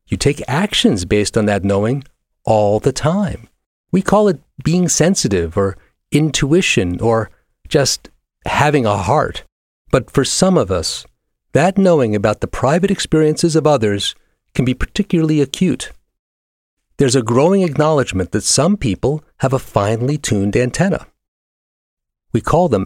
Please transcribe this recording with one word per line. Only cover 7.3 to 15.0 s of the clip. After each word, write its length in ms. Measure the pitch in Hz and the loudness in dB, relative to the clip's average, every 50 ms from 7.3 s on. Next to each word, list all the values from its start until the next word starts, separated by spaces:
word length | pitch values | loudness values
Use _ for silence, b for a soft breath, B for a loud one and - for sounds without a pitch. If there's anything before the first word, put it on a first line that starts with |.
| - _ _ _ _ _ - - | -10 _ _ _ _ _ -8 -2
just 440 | - 147 135 113 - - - - _ _ _ _ _ _ _ | -2 0 0 0 -2 -6 -10 -16 _ _ _ _ _ _ _
having 400 | - - - 139 151 147 139 120 | -4 -2 0 2 2 2 2 2
a 120 | 107 104 101 | 0 0 0
heart. 460 | 90 90 135 151 - - - - - - _ _ _ _ _ _ _ _ | 0 0 0 0 -2 -2 -6 -10 -16 -18 _ _ _ _ _ _ _ _
But 200 | - 131 - - | -2 -2 -2 0
for 120 | - 143 131 | 0 -2 0
some 320 | - - - 190 190 190 | 0 0 0 2 2 2
of 140 | 160 113 92 | 2 2 0
us, 340 | 95 87 76 - - - - - _ _ _ _ _ _ _ _ - | -2 -2 -4 -4 -8 -10 -12 -18 _ _ _ _ _ _ _ _ 0
that 260 | 131 156 190 185 202 | 0 2 2 2 2
knowing 360 | 196 180 170 151 127 110 104 | 2 4 4 4 2 0 0
about 260 | 104 101 107 104 - | 0 0 0 -2 -2
the 60 | - - | -4 -6
private 440 | - - - 127 151 170 175 196 | -4 -2 0 0 0 2 0 0
experiences 640 | 196 - - - - 156 156 151 151 - - 170 151 | -2 -4 -2 -2 0 2 2 2 2 0 0 0 0
of 100 | 160 139 | 2 2
others 480 | 156 147 127 110 104 101 101 - - - - _ _ _ _ _ _ - | 2 2 2 2 0 -2 -2 -4 -6 -8 -10 _ _ _ _ _ _ -4
can 120 | - 131 | -2 -2
be 100 | 123 127 | -2 -2
particularly 640 | - - - - - | -2 -4 -4 -2 -4